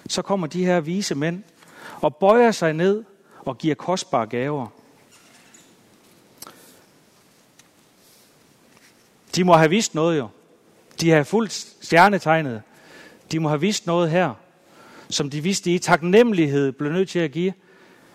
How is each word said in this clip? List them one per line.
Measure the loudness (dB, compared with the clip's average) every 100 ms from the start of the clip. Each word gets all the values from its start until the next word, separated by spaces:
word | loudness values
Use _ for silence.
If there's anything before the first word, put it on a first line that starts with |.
| -8
så | -8
kommer | -4 -4 -4
de | -4
her | 0 0
vise | 0 -6 -4
mænd | -4 -4 -6 -12 _ -20 -20 -20 -4
og | -4 2
bøjer | 4 6 4
sig | 2 -2
ned | 0 0 0 -6 _ _ -14
og | -10 -6
giver | -4
kostbare | -4 -4 -6 -2 -2 -2
gaver. | -4 -4 -6 -8 -14 _ _ _ _ _ -20 _ -20 _ _ _ _ _ _ _ _ -20 -20 -20 -20 _ _ _ _ _ _ _ _ _ _ _ _ _ _ _ _ _ _ _ _ _ _ _ _ _ -2
De |
må | 4 6
have | 6
vidst | 2 -2
noget | -2 0 -2
jo. | -4 -14 _ _ _ _ _ -4
De | 2
har | 2
fulgt | 2 -2 -2 -8 -16 _
stjernetegnet. | 0 4 6 4 0 0 -2 -8 -14 _ -20 -20 -20 -20 _
De | -4
må | -2
have | 0
vidst | -2 -4 -2
noget | -2 0
her, | 0 -2 -4 _ _ _ -20 -20 -20 -12
som | -6 -6
de | -4
vidste | -4 -4 -2
i | -2
taknemmelighed | 2 0 4 4 4 2 0 0 -2
blev | -2 -4
nødt | -2 -2
til | -2
at | -4
give | -4 -6 -6 _ _ -20 -20 _